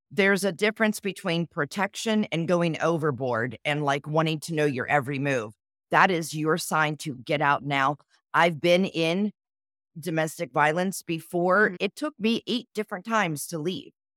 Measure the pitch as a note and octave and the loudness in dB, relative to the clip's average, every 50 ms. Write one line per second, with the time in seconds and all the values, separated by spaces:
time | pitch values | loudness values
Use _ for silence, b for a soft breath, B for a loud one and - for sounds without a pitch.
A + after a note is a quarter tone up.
0 | _ _ - E3+ G3 G3 G3+ F#3 F#3+ G3 F3 C#3+ G#3 G#3+ G#3+ - A3+ G#3+ G#3 - | _ _ 0 2 4 4 4 4 2 -2 0 0 0 0 2 2 0 0 0 -2
1 | - G3 F3+ - - F#3+ E3 E3+ E3+ - _ E3+ D3 C#3+ - G#3 F#3+ G3+ - - | -6 -8 -8 -4 -2 0 0 0 0 -2 _ -4 -4 -4 -2 -4 -4 -4 -4 -6
2 | - A#3 A3 G#3+ G#3 - - D#3+ E3 D3 F3+ F3 E3+ E3+ D3+ - C3 E3 E3+ D#3+ | -2 0 0 0 0 0 -2 -4 0 2 2 2 2 0 0 0 0 0 0 2
3 | D3+ D#3 C3+ A2 C3+ B2 A#2+ A2 A#2 B2+ A2+ - _ D3 D3 D3 D3+ C#3 C#3 C#3+ | 0 -2 -2 -2 -2 -2 0 0 -2 -4 -6 -6 _ -4 -2 -2 -2 -4 -4 -6
4 | - D3 D3+ D#3+ D#3+ D#3+ D#3 D3+ - - E3+ D3+ D3+ D3 C3 B2+ A#2 - C#3+ D3 | -4 -2 0 2 2 2 0 -4 -6 -6 -2 0 0 0 0 -2 -2 0 0 0
5 | B2+ C3+ D3 C3+ C#3 C#3+ C3+ B2 G#2+ A2 - _ _ _ _ _ _ _ F3 D#3 | 0 0 -4 -2 0 0 0 -2 -2 -6 -12 _ _ _ _ _ _ _ 6 6
6 | F3+ F#3+ F#3 D#3+ E3 - - D#3 D3+ D#3 D#3+ F3 - - F3+ D#3 D#3 D3+ D#3 C#3+ | 6 6 4 0 -2 -4 -4 -2 0 0 0 0 0 -2 0 0 0 0 -2 -6
7 | - D#3 B2+ C3+ A#2+ - D#3+ C#3+ D3+ C#3+ C#3+ - - C#3+ C#3+ C#3 C3+ C#3 D3 - | -8 -10 -10 -10 -4 -4 -2 2 4 2 2 2 0 -2 0 2 2 0 0 -2
8 | _ _ _ _ _ _ - D3 E3+ F3 E3+ C#3 - F3 F3 F3+ G3 - - E3 | _ _ _ _ _ _ 2 4 4 4 2 2 2 4 4 4 4 0 0 -2
9 | E3 D#3+ E3+ F#3+ G#3 G#3 - _ _ _ _ _ _ _ _ _ _ _ _ E3 | 0 0 0 0 -2 -4 -4 _ _ _ _ _ _ _ _ _ _ _ _ -10
10 | C#3+ F3+ D#3+ D#3+ D#3 D#3+ - - E3+ A#2+ - D#3 C#3+ D3+ D#3 F3 F3+ G3 F3+ - | -6 -4 -2 -2 -2 -4 -4 -8 -10 -4 0 2 2 4 2 2 0 -2 -4 -6
11 | - - E3 E3 - - - F3 F3 F#3 F3+ G3+ G#3+ F#3+ F3+ F3+ F#3+ G3+ - - | -8 -6 -8 -8 -8 -4 -2 0 2 2 4 4 4 2 2 -2 -4 -6 -4 -6
12 | C#4+ D4+ - - G3 A3+ A#3 A3 - - G#3+ B3 - _ _ G#3 G#3+ - G#3+ F#3 | -8 -8 -6 -2 0 0 0 0 -2 -4 -4 -4 -6 _ _ -8 -6 -6 -8 -10
13 | F3+ A3+ A3+ A3 G3+ E3+ D#3 C#3+ - - F3 D#3+ D3 F3+ F#3 - - - _ _ | -6 -2 0 0 0 0 -2 -4 -6 -8 -8 -6 -4 -4 -6 -6 -10 -14 _ _
14 | _ _ _ | _ _ _